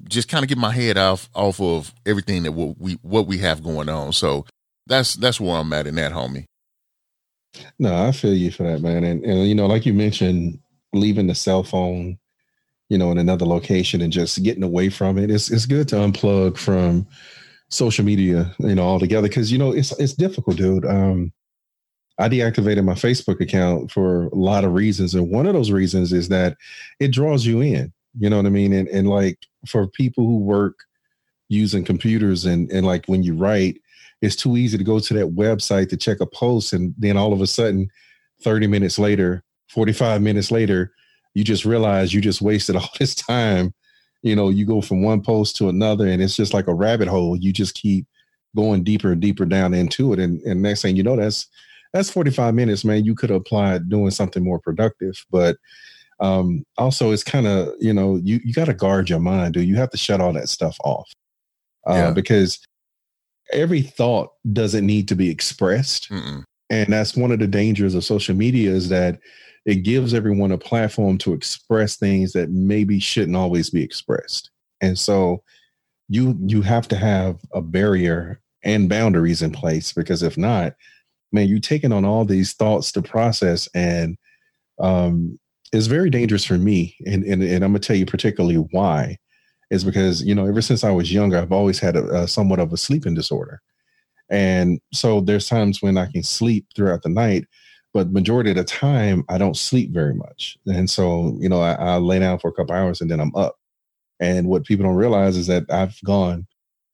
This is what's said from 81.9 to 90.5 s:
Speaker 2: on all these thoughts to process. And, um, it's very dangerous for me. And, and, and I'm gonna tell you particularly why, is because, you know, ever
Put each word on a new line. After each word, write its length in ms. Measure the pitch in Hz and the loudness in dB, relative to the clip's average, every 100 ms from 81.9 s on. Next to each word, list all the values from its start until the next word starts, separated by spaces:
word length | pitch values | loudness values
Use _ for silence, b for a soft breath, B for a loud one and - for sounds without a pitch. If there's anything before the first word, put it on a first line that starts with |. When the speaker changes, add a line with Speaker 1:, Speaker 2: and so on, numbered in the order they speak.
Speaker 2:
on 140 | 104 98 | 2 2
all 200 | 110 104 | 0 2
these 280 | 95 92 | 0 0
thoughts 380 | - 107 98 - | 0 0 0 -2
to 80 | 98 | -6
process. 640 | - 113 117 113 92 87 - 90 | -4 0 0 0 0 0 -4 -2
And, 420 | 87 87 82 90 _ _ _ _ _ - | -2 0 -4 -6 _ _ _ _ _ -4
um, 580 | 92 90 87 85 85 - _ _ - | 0 2 2 0 -2 -8 _ _ -2
it's 160 | 110 113 | 0 2
very 220 | 151 185 | 2 2
dangerous 360 | 123 113 101 - | 2 0 0 0
for 120 | 90 | 0
me. 380 | 101 95 85 - 95 | 2 2 0 -6 -4
And, 180 | 98 | -2
and, 200 | 101 95 | 0 0
and 200 | 90 90 | 0 2
I'm 80 | 95 | 2
gonna 80 | 101 | 0
tell 160 | - 101 | 0 0
you 100 | 92 | 0
particularly 500 | 98 110 - 87 85 80 | -2 -2 0 0 0 0
why, 460 | 90 98 78 - - _ _ _ _ _ | 0 0 0 -2 -8 _ _ _ _ _
is 120 | 95 | -2
because, 380 | 95 95 95 82 | 0 0 0 0
you 120 | 101 101 | 0 0
know, 100 | |
ever 160 | 95 | 2